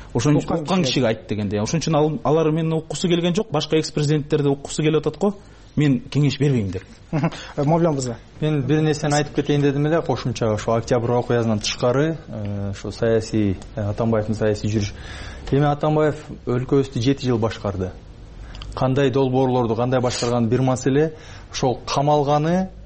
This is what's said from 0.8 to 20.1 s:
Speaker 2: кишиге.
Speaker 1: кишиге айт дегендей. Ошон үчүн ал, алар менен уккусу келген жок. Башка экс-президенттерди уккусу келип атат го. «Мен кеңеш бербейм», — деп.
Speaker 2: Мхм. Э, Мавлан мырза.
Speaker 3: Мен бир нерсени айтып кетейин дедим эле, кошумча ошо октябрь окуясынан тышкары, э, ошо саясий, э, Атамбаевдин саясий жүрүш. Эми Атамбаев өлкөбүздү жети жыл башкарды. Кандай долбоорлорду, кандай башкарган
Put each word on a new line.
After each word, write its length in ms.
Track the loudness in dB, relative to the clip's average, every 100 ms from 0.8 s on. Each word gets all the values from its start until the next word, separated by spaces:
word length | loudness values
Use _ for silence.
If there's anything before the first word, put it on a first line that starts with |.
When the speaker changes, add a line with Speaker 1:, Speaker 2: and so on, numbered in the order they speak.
Speaker 2:
кишиге. 20 | 2
Speaker 1:
кишиге 200 | 2 0
айт 200 | 0 -4
дегендей. 320 | -4 -2 -2
Ошон 200 | 0 -2
үчүн 160 | 0 2
ал, 220 | 2 0
алар 260 | 0 2 2
менен 200 | 0 0
уккусу 340 | -2 -4 -4 0
келген 260 | 2 2
жок. 160 | -2 -2
Башка 260 | -4 0 0
экс-президенттерди 720 | 0 -2 0 0 0 0 2
уккусу 340 | 0 -4 -2
келип 240 | 2 2 0
атат 120 | 0
го. 160 | -2 -2 -14 -20 -6 0
«Мен 240 | 2 2 0
кеңеш 300 | 2 2 2
бербейм», — 320 | 2 2 0
деп. 100 | -6 -10 -20 -6
Speaker 2:
Мхм. 140 | -2 -2 -4 -12 -2
Э, 80 |
Мавлан 300 | 2 4 2
мырза. 220 | 0 -4 -8 -14 -4
Speaker 3:
Мен 220 | -2 0
бир 180 | 2 2
нерсени 320 | 2 0 2
айтып 200 | 0 0
кетейин 260 | -2 2 2
дедим 260 | 4 2 2
эле, 140 | 0
кошумча 460 | 0 -2 -2 -2 0
ошо 260 | 0 0
октябрь 400 | 0 2 0 2
окуясынан 460 | 0 2 2 2 0
тышкары, 560 | -2 0 0 2 0 -2 -8
э, 420 | -8 -6 -6 -6
ошо 200 | -6 -8
саясий, 680 | -2 2 2 2 0 2 0 -6 -6
э, 40 | -4
Атамбаевдин 440 | 0 0 0 0
саясий 360 | 0 0 0 0
жүрүш. 220 | -2 -2 -6 -14 -12 -12 -12 -2
Эми 140 | 2 2
Атамбаев 500 | 2 0 2 2 0 -10 -12 -4
өлкөбүздү 520 | -4 2 2 2 0
жети 280 | 0 0 0
жыл 120 | 0
башкарды. 520 | 0 -2 -6 -4 -6 -8 -18 -20 -18 -18 -16 -14 -12
Кандай 360 | -2 0 2 2
долбоорлорду, 640 | 2 2 2 2 2 2 0
кандай 240 | 2 2
башкарган 480 | 0